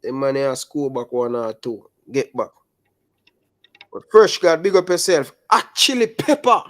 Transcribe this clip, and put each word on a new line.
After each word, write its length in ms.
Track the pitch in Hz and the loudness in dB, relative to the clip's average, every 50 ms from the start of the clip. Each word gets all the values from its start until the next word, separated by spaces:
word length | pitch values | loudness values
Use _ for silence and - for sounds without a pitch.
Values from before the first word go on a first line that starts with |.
The 100 | _ 113 | _ -8
man 240 | 127 135 139 139 135 | -6 -4 -4 -2 -2
here 200 | 139 139 139 131 | -2 -2 -4 -4
score 340 | 123 - _ _ 147 143 139 | -6 -10 _ _ -6 -6 -4
back 220 | 135 127 120 117 | -6 -8 -10 -6
one 240 | - 123 120 120 120 | -4 -4 -2 -2 -2
or 160 | 120 117 113 110 | -4 -6 -6 -8
two. 360 | _ - 127 117 101 98 _ _ _ _ _ | _ -10 -12 -12 -12 -14 _ _ _ _ _
Get 260 | 113 139 127 - _ | -6 -6 -6 -6 _
back. 140 | 127 110 95 _ _ _ _ _ _ _ _ _ _ _ _ _ _ _ _ _ _ _ _ _ _ _ _ _ _ - _ | -8 -8 -8 _ _ _ _ _ _ _ _ _ _ _ _ _ _ _ _ _ _ _ _ _ _ _ _ _ _ -20 _
But 120 | - 98 - _ | -18 -18 -18 _
Fresh 260 | - 220 220 180 - - | 6 6 6 6 2 0
God, 240 | - 175 165 160 | 2 2 2 2
big 140 | 170 202 190 | 0 0 2
up 120 | 190 175 180 | 0 0 2
yourself. 440 | 180 170 - - 185 156 131 - - _ _ _ | -2 -2 0 0 0 0 0 -4 -12 _ _ _
Ah, 200 | - 226 - - _ | 0 0 0 -4 _
chili 340 | - - - 269 247 233 220 | -2 0 0 2 0 -2 -2
pepper. 540 | - - - - 302 - - 240 233 190 - | -2 -8 0 0 0 0 4 2 2 2 0